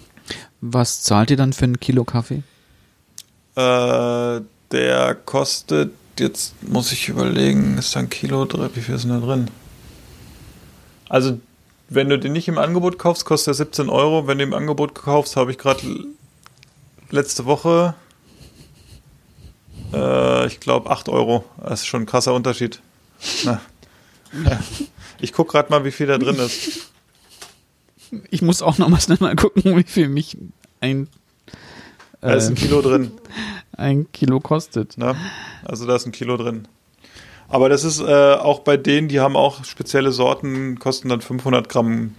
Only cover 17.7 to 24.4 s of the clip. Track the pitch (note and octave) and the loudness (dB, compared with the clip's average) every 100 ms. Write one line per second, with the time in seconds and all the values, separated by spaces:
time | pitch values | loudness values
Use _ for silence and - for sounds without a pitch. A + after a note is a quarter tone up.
17.7 | E3+ F3 D#3+ _ _ _ - - _ - | 2 2 -2 _ _ _ -20 -20 _ -20
18.7 | - - - _ _ _ _ - - _ | -20 -20 -20 _ _ _ _ -20 -20 _
19.7 | - - C#2 C2 C2 B1+ - B2 - C3 | -16 -8 -4 0 0 2 2 0 -4 0
20.7 | B2+ - - - B2+ A2+ A#2 - - - | 0 0 -4 0 0 2 0 -2 -14 -8
21.7 | A2 - B2 A2 B2+ B2+ B2 B2 A#2+ A#2 | -8 -4 -4 -2 0 2 0 0 -2 -4
22.7 | - _ _ _ _ - - B2+ G#2+ - | -8 _ _ _ _ -10 -4 -2 -4 -6
23.7 | _ _ _ _ _ _ C#3 | _ _ _ _ _ _ -2